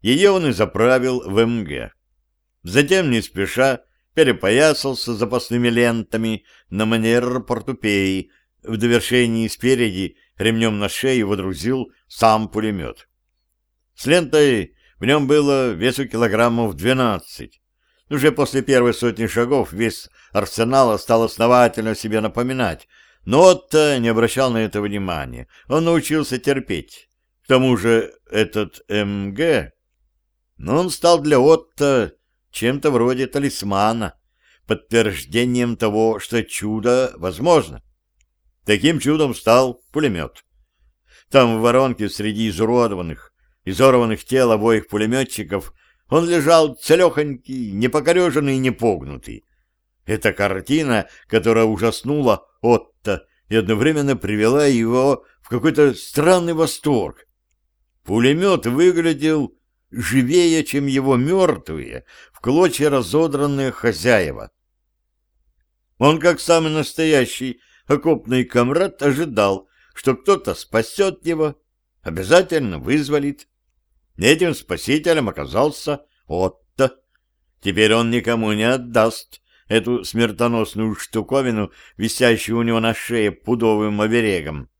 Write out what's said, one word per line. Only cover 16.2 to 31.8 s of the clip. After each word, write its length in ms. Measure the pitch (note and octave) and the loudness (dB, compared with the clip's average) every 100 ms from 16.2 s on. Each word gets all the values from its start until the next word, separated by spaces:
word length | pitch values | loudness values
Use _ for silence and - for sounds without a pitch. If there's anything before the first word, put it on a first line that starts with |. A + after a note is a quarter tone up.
| A#2 G#2+ A#2 A#2 A2+ D2+ | 0 2 2 2 -2 -2
двенадцать. 840 | G#2 C3 B2 F#2+ - - A#1 _ _ _ _ _ _ | -2 0 0 -2 -8 -18 -18 _ _ _ _ _ _
Уже 220 | D3 D3 | 2 2
после 300 | D3 C3+ C3+ | 2 -2 -2
первой 320 | B2+ C3 A#2+ | 2 2 4
сотни 340 | A2 A#2+ G#2 A2+ | 0 -4 -2 -4
шагов 460 | A#2+ A#2+ C#3 G2 | -2 0 0 -2
весь 360 | F2 A2+ - - _ _ | -2 -4 -4 -16 _ _
арсенал 680 | G2+ G2+ - A#2 C3+ B2 G#2 | -4 -4 -2 2 4 4 2
стал 240 | - A2+ | 0 2
основательно 720 | A2+ - A#2 B2 A#2+ - A2 G#2+ | 2 0 4 4 4 0 -6 -6
себе 260 | A2 A2 | -4 -4
напоминать, 680 | G#2+ - B2 C3 G#2+ D#2+ _ _ _ _ - | -2 -4 -4 -2 -4 -4 _ _ _ _ 0
но 160 | C3 | 6
Отто 560 | F#3 F3+ _ D#3 D3+ C3+ | 6 6 _ 2 2 2
не 100 | A#2 | 2
обращал 420 | A2+ A2+ B2+ C3 | 2 2 2 0
на 80 | A2+ | 0
это 220 | A2 G#2 | -2 -4
внимания. 680 | G#2 G2+ F#2+ E2 C2 A#1+ B1+ _ - | -4 -4 -4 -6 -8 -12 -18 _ -4
Он 180 | D3 E3 | 0 2
научился 520 | E3 - D#3 C#3 C3 | 0 0 -2 -2 -4
терпеть. 720 | C#3 C3+ - E2+ - - _ _ _ _ | -2 -2 -4 -8 -8 -20 _ _ _ _
К 40 | - | 0
тому 300 | C3 C3 A#2 | 2 2 0
же 360 | A2 A2+ F2 _ _ | 2 2 0 _ _
этот 500 | G#2 G#2+ G#2+ G#2 - _ | -4 -2 -4 -8 -12 _
М 460 | G#2 G2+ G2+ G2 G2+ | -4 -4 -6 -8 -4
Г, 360 | E3 C3 C#2 _ _ _ _ _ _ _ _ _ | 0 0 -4 _ _ _ _ _ _ _ _ _
ну, 200 | D2+ C#3+ | -2 -2
он 120 | F#3 | -2
стал 300 | - E3+ E3+ | 2 4 4
для 200 | D3 C#3 | 4 4
Отто 760 | C#3 D#3+ - - | 6 4 0 -4